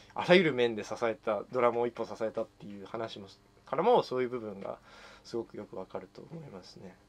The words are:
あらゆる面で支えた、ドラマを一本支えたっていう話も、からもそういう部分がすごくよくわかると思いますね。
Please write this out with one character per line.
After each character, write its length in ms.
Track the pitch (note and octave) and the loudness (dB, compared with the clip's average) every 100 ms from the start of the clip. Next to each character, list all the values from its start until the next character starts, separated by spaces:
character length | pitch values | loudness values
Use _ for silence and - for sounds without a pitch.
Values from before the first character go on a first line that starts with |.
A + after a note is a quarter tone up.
| - | -14
あ 100 | - | -6
ら 100 | - | 6
ゆ 100 | F3+ | 8
る 80 | D#3+ | 8
面 220 | B2 A#2+ | 4 2
で 100 | G#2+ | 0
支 100 | G2 G#2+ | -6 -2
え 120 | A#2 | -2
た、 280 | G#2+ - G2+ - | -2 -2 -2 -2
ド 80 | B2+ | 2
ラ 100 | A#2+ | 2
マ 80 | A#2 | 4
を 60 | A#2+ | -2
一 80 | |
本 120 | A#2 A2 | -2 -8
支 60 | G#2 | -4
え 80 | A2+ | -4
た 120 | A#2 | -4
っ 40 | A2 | -6
て 200 | _ G#2+ | _ -16
い 160 | G2+ | -14
う 40 | F#2+ | -10
話 320 | A#2+ A2+ A2 | -8 -8 -10
も、 100 | G2 - _ _ | -16 -20 _ _
か 120 | - C#3 | -6 0
ら 60 | |
も 200 | G#3 A#3 | 6 6
そ 160 | - B2+ | 4 0
う 40 | |
い 40 | B2 | 0
う 20 | |
部 120 | B2 | -2
分 200 | G#2+ G2 | -6 -8
が 180 | - - - - - - | -8 -10 -14 -20 -20 -20
す 120 | - A#2+ | -8 -6
ご 80 | |
く 120 | - G#2+ | -6 -10
よ 80 | |
く 120 | G#2 F#2+ | -12 -10
わ 100 | F#2 | -10
か 120 | F#2+ | -10
る 100 | F#2 | -12
と 100 | - C#3 | -18 -14
思 100 | E3 | -14
い 100 | D3 | -14
ま 120 | F#2+ | -16
す 140 | - - | -18 -20
ね。 200 | F#2 - | -20 -20